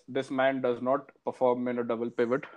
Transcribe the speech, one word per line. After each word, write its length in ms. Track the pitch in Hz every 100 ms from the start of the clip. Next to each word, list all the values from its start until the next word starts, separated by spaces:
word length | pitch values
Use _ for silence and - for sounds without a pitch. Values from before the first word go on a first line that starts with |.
| -
this 220 | 131 127
man 300 | 135 135 135
does 200 | 127 117
not 300 | 123 139 - _ -
perform 420 | - 127 123 123
in 120 | 123
a 40 |
double 260 | 120 113 120
pivot, 360 | - 117 131 -